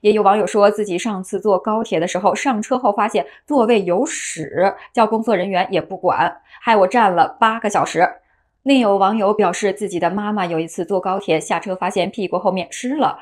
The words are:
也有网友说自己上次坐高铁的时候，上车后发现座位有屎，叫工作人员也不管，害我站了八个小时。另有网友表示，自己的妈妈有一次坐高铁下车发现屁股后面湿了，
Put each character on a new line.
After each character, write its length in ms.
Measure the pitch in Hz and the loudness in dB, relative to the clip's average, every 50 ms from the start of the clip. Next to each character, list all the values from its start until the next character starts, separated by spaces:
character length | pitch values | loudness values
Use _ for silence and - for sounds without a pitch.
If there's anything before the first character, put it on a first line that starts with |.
也 100 | - 208 | 2 2
有 100 | 214 214 | 4 4
网 160 | 196 196 208 | 4 4 4
友 80 | 214 185 | 2 0
说 240 | - - 208 202 208 | 0 2 4 4 4
自 140 | 208 214 208 | 4 2 -4
己 140 | 196 170 | -4 -4
上 260 | 180 - 226 202 185 190 | -4 -4 -4 -6 -6 -8
次 160 | - 208 185 | -6 -6 -2
坐 180 | 196 214 190 | 0 0 0
高 240 | 185 - 220 214 226 | 0 0 -2 -4 -4
铁 180 | 214 - 196 160 | -2 -2 -2 -2
的 80 | - | -2
时 120 | - - 185 | -2 -2 0
候， 160 | 208 185 190 | 0 0 0
上 260 | - - 277 233 208 | 0 0 -2 -2 -2
车 160 | 220 - 262 | -2 -2 -2
后 140 | 254 254 208 | 0 0 0
发 160 | 202 233 208 | 0 0 0
现 180 | 220 - - - - - - _ | 0 0 -2 -4 -4 -10 -14 _
座 200 | - 294 262 220 | 0 2 2 4
位 160 | 214 240 208 185 | 4 4 2 2
有 220 | 175 175 202 277 | 2 0 0 0
屎， 680 | 330 - - - - - 160 156 - - 160 185 202 - - - - | -2 -4 -8 -10 -10 -10 -10 -10 -6 -2 0 0 0 0 -4 -12 -6
叫 160 | - 240 220 | 0 0 0
工 160 | 208 226 220 226 | 2 0 -2 -2
作 100 | 240 214 | 0 0
人 160 | 175 185 196 | 0 0 0
员 160 | 190 175 190 - | 0 -2 -2 0
也 100 | 196 160 | -2 -4
不 140 | 147 - 190 | -4 -4 -6
管， 460 | 180 - 165 - - 165 175 - - _ _ - - | -2 0 0 2 2 0 -2 -2 -8 _ _ -16 -6
害 140 | - 233 226 | 0 2 4
我 100 | 202 180 | 4 4
站 300 | 185 - 240 220 190 175 | 4 4 4 4 4 4
了 220 | 170 - - - - | 2 2 0 2 0
八 180 | 226 220 220 226 | 0 0 0 0
个 100 | - 208 | -2 -2
小 160 | 202 160 143 | 0 0 -2
时。 220 | - - 165 175 - - - _ _ _ _ _ _ _ _ - | 0 0 0 0 0 0 -6 _ _ _ _ _ _ _ _ 0
另 160 | 269 277 262 | 2 2 4
有 180 | 233 202 202 | 4 4 4
网 200 | 196 196 196 220 | 4 2 2 2
友 160 | 220 196 202 214 | 2 0 0 2
表 180 | 208 202 175 | 2 0 0
示， 220 | 185 - 208 196 190 | 0 0 -2 -2 -2
自 160 | - 214 180 | -2 -6 -6
己 100 | 175 165 | -4 -2
的 100 | 175 170 | -2 -2
妈 220 | 185 208 208 208 | -2 -2 -4 -4
妈 140 | 214 208 180 | -2 -2 -2
有 140 | 170 170 160 | -2 -2 -4
一 80 | 165 | -4
次 180 | 160 - - 175 | -6 -6 -8 -4
坐 140 | 165 202 185 | -2 -2 -2
高 200 | 185 190 190 202 | -2 -2 -4 -4
铁 200 | - - 160 156 | -2 0 -2 0
下 200 | 156 - 180 170 | 0 -2 -4 -4
车 160 | - 196 185 | -4 -6 -6
发 140 | - 175 190 | -4 -4 -4
现 200 | - 196 170 196 | -2 -2 -2 -2
屁 180 | - 226 190 | -4 -6 -6
股 100 | - 175 | -4 -2
后 140 | 180 208 190 | -2 0 0
面 160 | 185 185 170 - | -2 -2 -4 -8
湿 240 | - - - 247 285 | -10 -8 -6 -4 -2
了， 220 | 311 226 147 - - | 0 -2 -2 -2 -6